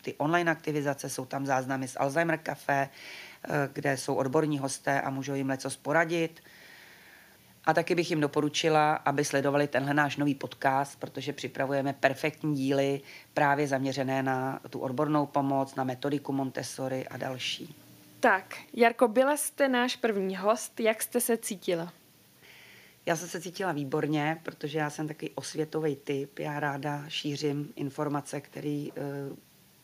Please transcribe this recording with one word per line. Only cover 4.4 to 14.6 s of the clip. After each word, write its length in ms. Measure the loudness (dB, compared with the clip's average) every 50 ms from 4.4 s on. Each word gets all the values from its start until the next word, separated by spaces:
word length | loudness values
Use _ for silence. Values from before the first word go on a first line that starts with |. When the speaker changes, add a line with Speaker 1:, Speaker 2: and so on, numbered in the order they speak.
| 4 2 2 0
Speaker 1:
hosté 420 | -2 -4 -4 -4 0 0 2 2
a 100 | 0 -2
můžou 240 | -2 -4 -4 -4 -2
jim 140 | -2 0 0
lecos 280 | -2 -2 -4 -6 -6
poradit. 640 | -6 -2 2 4 4 4 4 2 0 0 -2 -4 -8 -20 -20 -20 -20 -20 -20 -20 -20 -20 -20 -20 -20 -20 -20 -20 -20 -20 -20 -20 -20 -20 -20 -16 -6 0 2
A 60 | 2
taky 200 | 2 4 2 2
bych 160 | 0 2 0
jim 100 | 2 2
doporučila, 760 | 2 2 2 0 0 0 0 0 2 4 4 6 4 4 2
aby 300 | 2 0 0 2 2 0
sledovali 440 | 2 2 2 2 4 4 4 2 2
tenhle 260 | 2 0 0 2 4
náš 220 | 4 4 2 2
nový 180 | 0 2 0 0
podcast, 680 | 0 -4 -10 -4 0 2 2 4 2 0 -2 -6 -12
protože 320 | -12 -10 -8 -8 -6 -6
připravujeme 600 | -6 -6 -8 -8 -4 -4 -2 0 0 0 0 -2
perfektní 600 | 0 2 2 2 2 2 -2 -2 -2 0 -2 0 0
díly 460 | 2 2 2 4 4 4 2 2 -2 -4 -10 -20 -20 -12 -4 2
právě 340 | 4 4 6 6 4 2 2
zaměřené 540 | 2 2 2 0 0 0 0 0 0 0
na 380 | 2 2 0 0 0 -2 -4 -6